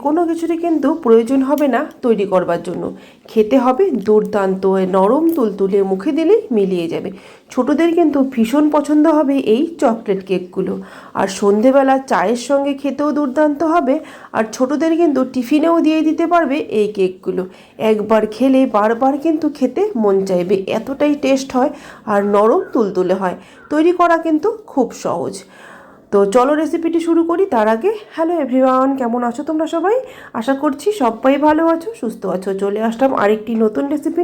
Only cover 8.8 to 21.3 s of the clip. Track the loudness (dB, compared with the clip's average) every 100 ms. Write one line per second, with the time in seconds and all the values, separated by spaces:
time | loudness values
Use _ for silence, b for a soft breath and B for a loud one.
8.8 | 2 2 4 4 2 0 2 0 0 0
9.8 | -2 0 -4 -4 -2 -4 -4 -6 -6 -6
10.8 | -10 B B -4 -4 0 0 4 4 4
11.8 | 4 0 0 0 0 -2 -2 -2 -2 -4
12.8 | -6 -4 -2 -2 -2 0 0 0 0 2
13.8 | 2 0 B B B -4 -4 -2 -2 0
14.8 | 0 2 2 0 -2 -4 0 2 2 2
15.8 | 2 2 0 0 0 2 2 -2 -2 -2
16.8 | -2 0 -2 -4 -6 -6 -6 B B B
17.8 | 0 0 2 0 0 0 2 4 2 2
18.8 | 0 0 0 0 -2 -2 -2 -2 -4 -2
19.8 | -2 0 0 0 0 -2 0 -2 -2 -6
20.8 | -6 -2 0 0 0